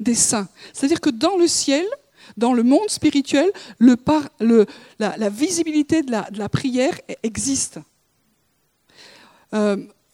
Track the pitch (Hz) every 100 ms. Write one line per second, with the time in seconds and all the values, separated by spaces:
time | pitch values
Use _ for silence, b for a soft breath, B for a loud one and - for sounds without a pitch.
0 | 220 226 - 214 185 B B - 277 320
1 | 311 226 320 381 339 - - 277 392 554
2 | _ B B - 233 240 240 294 427 -
3 | 302 285 - 285 359 B B - 240 240
4 | - 302 277 - 226 226 202 B B -
5 | 208 - 208 208 330 339 320 302 294 320
6 | 269 220 - 208 202 - 269 247 269 -
7 | - - 226 208 240 269 - 165 - _
8 | _ _ _ _ _ _ _ _ _ b
9 | b b b b _ 214 208 196 - _
10 | _